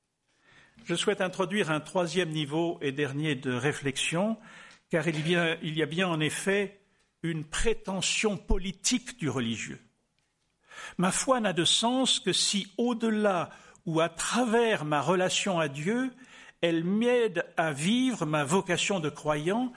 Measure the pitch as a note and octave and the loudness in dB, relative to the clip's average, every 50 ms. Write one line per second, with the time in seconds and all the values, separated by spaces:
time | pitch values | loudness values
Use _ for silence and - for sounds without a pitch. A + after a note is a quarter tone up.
0 | _ _ _ _ _ _ _ _ _ _ - - - _ _ - - - E3+ E3+ | _ _ _ _ _ _ _ _ _ _ -20 -20 -20 _ _ -16 -6 -4 -4 0
1 | - A3 G3+ G3+ F#3+ F3+ F3 - F#3 E3+ G3 G#3 F3+ D3+ D#3 D3+ D3+ - - F#3+ | 0 0 0 0 -2 -2 -2 -2 -2 0 0 0 0 0 0 -2 -4 -2 0 0
2 | F3 E3 D3+ F3+ F3+ D#3+ D#3 D#3 D3+ C3+ D3 E3 E3+ E3+ F3 - - C#3 C3 C#3+ | 0 2 0 0 0 0 -2 -4 -4 -2 0 0 0 0 -2 -2 -4 -4 -2 -2
3 | D3 C3 C3+ C#3+ D#3 D#3 C#3+ B2+ C3+ C3 B2 B2 A#2 D3+ C#3+ - C#3 C#3 C#3 - | -2 -2 -2 -2 -2 -2 -2 -2 -2 -2 -2 0 0 0 -2 -2 -4 -4 -4 -2
4 | - - D#3+ E3+ G3+ A3 A3+ - - - - - - - - - _ _ - E3 | -4 -2 0 0 0 0 -2 -6 -10 -16 -20 -20 -20 -20 -20 -20 _ _ -2 0
5 | C#3+ E3+ D#3 D3+ D3+ E3 F3 E3+ E3+ E3 - - - D#3+ D#3 D#3+ D#3 C3+ D#3 E3+ | 0 0 -2 0 0 0 2 2 2 0 0 -2 -4 -4 -2 -2 -2 -2 0 0
6 | F#3+ F3+ E3 D#3 D#3 D3 - - - F#3+ G3 G3+ G3+ F#3+ - _ _ _ _ _ | 0 0 0 0 0 0 -2 -2 0 0 0 0 0 -4 -6 _ _ _ _ _
7 | _ _ _ _ - E3 E3 D#3+ D3+ - - - - A#3 G#3+ - - - G3 F#3 | _ _ _ _ -6 -4 -4 -4 -6 -6 -2 2 2 2 2 0 -4 -6 -4 -2
8 | - - - - - G#3 G3+ - - - F#3 G3 F3+ G3 - - - - B3 A#3+ | -2 -2 0 0 0 0 0 -2 0 2 2 2 2 -2 -6 -2 0 0 0 0
9 | - - - - E3 C3+ A#2 C3+ A#2+ A2+ A2+ G2+ - - C2+ - - _ _ _ | -2 -6 -8 -4 -4 -2 0 0 0 -2 -2 -4 -6 -10 -12 -14 -18 _ _ _
10 | _ _ _ _ _ _ _ _ _ _ _ _ _ _ - - - - - - | _ _ _ _ _ _ _ _ _ _ _ _ _ _ -18 -16 -16 -8 -4 0
11 | F3 F#3 - - - C#4 C4 B3 A3 G3 F3 E3 E3 - - - A3 A#3 B3 C4 | 0 0 0 0 0 2 2 2 2 0 0 2 2 4 4 4 2 2 2 2
12 | C4 - - - - F#3 E3 - - - - G3+ F#3 - - - A#3 A#3+ A#3+ A#3 | 2 2 0 0 0 0 0 2 0 0 0 -2 -4 -6 -4 -2 0 0 0 0
13 | A3+ A3+ G#3+ G#3+ G#3 G3+ F#3+ E3+ D3 - - - - - - _ _ F3 D#3 D#3+ | 0 0 2 2 2 2 2 2 -2 -4 -8 -16 -20 -20 -20 _ _ 0 2 2
14 | D#3+ E3 - - - - - A3+ B3+ A3+ G#3+ A#3+ A#3 A3+ G#3 - D3+ D3+ D3+ D3 | 2 2 0 -4 -4 -2 0 0 2 2 4 4 4 2 2 0 0 0 0 0
15 | B2+ D3+ F#3 F3+ F#3 F3+ - - - G3+ F#3 E3 D#3+ D3 C3+ D3 D3+ F#3 A3+ B3 | 2 2 2 2 2 2 0 0 0 0 0 0 0 -2 -2 -2 -2 0 0 0
16 | C4 C4 - - - - - - - - - _ - E3+ E3 E3 E3 F3 G3 G#3+ | -2 -4 -6 -12 -20 -20 -20 -20 -20 -20 -6 _ 0 0 2 0 0 0 2 2
17 | A#3 A#3+ B3 B3 A#3 A3 E3 E3+ - - - - E3 D#3+ D3 C3 D3+ F#3 A#3 B3 | 4 4 4 4 2 2 0 -4 -6 -2 -2 0 0 0 0 0 0 2 2 2
18 | C4 C4 A3+ E3+ E3 D3+ D#3 D3+ C#3+ C3 E3 G3 F3+ - F3 D#3+ - - G3+ F#3 | 2 0 0 0 -2 0 0 0 0 2 0 0 2 0 -2 0 0 0 0 0
19 | D3+ D3 C#3 - - D3+ D3+ D3+ D3 E3+ G3+ A#3+ B3+ B3 - | -2 -4 -4 -4 -2 -2 -2 0 0 0 0 0 -2 -4 -6